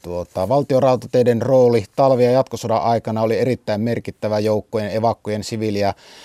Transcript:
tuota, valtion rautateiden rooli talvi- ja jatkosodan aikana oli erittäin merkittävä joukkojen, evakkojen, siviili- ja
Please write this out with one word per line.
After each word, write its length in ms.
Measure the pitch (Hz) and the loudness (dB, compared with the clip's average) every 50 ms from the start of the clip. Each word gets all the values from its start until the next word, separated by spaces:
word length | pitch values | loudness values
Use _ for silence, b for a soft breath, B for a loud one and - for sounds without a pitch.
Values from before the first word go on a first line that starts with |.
| - | -12
tuota, 460 | 87 87 87 87 - - 92 92 98 | -10 -8 -8 -8 -8 -6 -4 -2 0
valtion 340 | 131 143 139 - 139 127 131 | 0 0 0 0 2 2 4
rautateiden 580 | 131 127 117 113 - - 127 120 123 117 113 | 2 2 0 -2 -2 0 2 2 2 2 0
rooli 420 | 110 123 135 127 123 120 120 113 101 - _ | 0 2 4 4 6 4 4 2 -2 -2 _
talvi- 280 | - 139 135 131 120 123 | 2 2 4 4 4 4
ja 60 | 120 | 4
jatkosodan 500 | 123 131 131 - 117 110 - 110 110 101 | 4 2 0 -2 -6 -8 -4 -2 -2 0
aikana 400 | 78 117 117 110 - 117 110 110 | 0 0 0 -2 -2 -4 -2 -2
oli 180 | 113 110 113 95 | 0 0 0 0
erittäin 420 | 120 131 120 - _ - 107 104 | 0 -2 -2 -4 _ -4 -4 -4
merkittävä 580 | 110 117 117 113 - - - _ - 107 107 107 | -2 -4 -4 -4 -6 -10 -10 _ -6 -4 -2 -2
joukkojen, 520 | 107 110 107 104 - _ - 110 104 101 92 | 0 0 -2 -2 -4 _ -6 -6 -6 -4 -4
evakkojen, 480 | 110 110 117 - - - 104 107 107 101 | -2 0 -2 -2 -2 -6 -6 -6 -6 -6
siviili- 360 | - 120 107 110 107 101 101 | -8 -8 -6 -4 -4 -2 -2
ja 140 | 101 98 95 B B B B B B | -2 -2 -2 B B B B B B